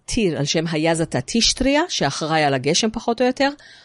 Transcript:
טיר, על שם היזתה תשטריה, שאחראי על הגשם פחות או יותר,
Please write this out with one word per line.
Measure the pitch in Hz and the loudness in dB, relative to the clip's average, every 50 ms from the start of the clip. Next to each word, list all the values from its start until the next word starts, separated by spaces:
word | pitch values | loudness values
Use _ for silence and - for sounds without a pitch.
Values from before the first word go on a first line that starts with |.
| _ | _
טיר, | - - - 220 175 151 123 | -4 -2 0 0 0 0 0
על | 139 | -2
שם | 147 - 165 160 | 0 0 -2 -2
היזתה | 170 165 151 156 165 165 160 165 156 - 131 127 | -2 -2 0 0 0 2 0 -2 -2 -2 -4 -4
תשטריה, | - - 233 220 - - - 254 269 277 294 330 359 | -2 0 2 2 2 0 2 0 2 2 2 2 0
שאחראי | - - 175 139 - - 170 151 160 160 151 | -2 -2 -2 -2 -2 -4 -4 0 0 2 2
על | 143 139 | 2 2
הגשם | 131 127 139 165 - - 226 220 | 2 0 0 0 2 0 0 -2
פחות | 233 - - 233 - | -4 -4 -4 0 0
או | 254 | 0
יותר, | 247 254 - 277 277 285 - - - - - - | 0 2 2 0 0 0 -4 -14 -20 -20 -20 -20